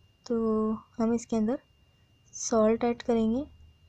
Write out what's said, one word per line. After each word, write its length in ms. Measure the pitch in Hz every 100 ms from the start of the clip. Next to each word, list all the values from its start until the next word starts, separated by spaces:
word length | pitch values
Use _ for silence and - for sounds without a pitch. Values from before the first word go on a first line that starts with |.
| _ _ -
तो 440 | 233 220 220 220
हम 420 | 226 - - 226
इसके 220 | 233 - 226
अंदर 240 | 214 277 _ _ _ _ _ _ _
salt 500 | - - 226 214 233
add 180 | 240 240
करेंगे 460 | - 226 220 240 302 - - _